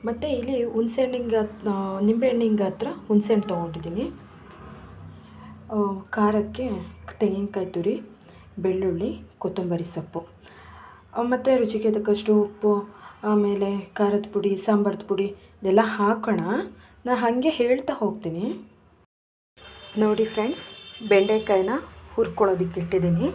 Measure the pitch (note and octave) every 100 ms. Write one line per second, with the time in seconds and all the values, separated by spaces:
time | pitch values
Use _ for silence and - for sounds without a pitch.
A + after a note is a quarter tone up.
0 | A3+ A#3 D4+ B3+ A#3+ C4 A#3 A3 A#3 -
1 | B3+ B3+ A#3+ A3 G#3+ - G#3+ G3 F#3+ F#3+
2 | G#3 A#3 C4 A#3 A3+ G#3 F#3+ - B3 -
3 | - G#3 G#3 G#3+ G3 F3 E3+ D#3+ E3 F3+
4 | D#4 - - - - - - - - -
5 | - - - - - - - G#3+ G3+ G3
6 | - - G#3 G#3+ G#3+ - B3+ F#3+ - -
7 | - - G#3 F#3+ G3+ G3+ F3+ F3 F3 B3+
8 | - - - - - - F#3 F#3 F#3+ E3+
9 | G#3+ - - _ - - F3+ E3+ E3+ E3+
10 | D#3 E3+ E3 - - - - - - -
11 | - - A#3+ B3+ C4 B3+ A3 G#3+ A3 G#3
12 | G#3+ G#3 G#3+ G#3+ G#3 - G#3 G#3 G#3 -
13 | - - G#3+ G#3 G3+ G3+ G3 G3+ F3+ -
14 | G3+ G#3 - G3+ G3 G3 - G#3 G3+ F#3
15 | - F#3+ G3+ - - - F#3+ G3 A3 G#3+
16 | G3+ A3 A3+ G3+ E3 B3+ G#4 - - -
17 | B3 A#3+ A#3 B3 D#4 D4+ A#3+ B3+ - C4+
18 | G#3 - E3+ E3 A#3 - - _ _ _
19 | _ _ _ _ _ _ - - - G#3+
20 | G#3+ G#3+ A3 - A3+ E4+ - - - -
21 | A3 G3 G3+ A3 A3 G3 F#3+ C4+ - -
22 | - - F3 - G3 F3+ F3+ F3+ E3+ F#3+
23 | E3+ E3+ C#4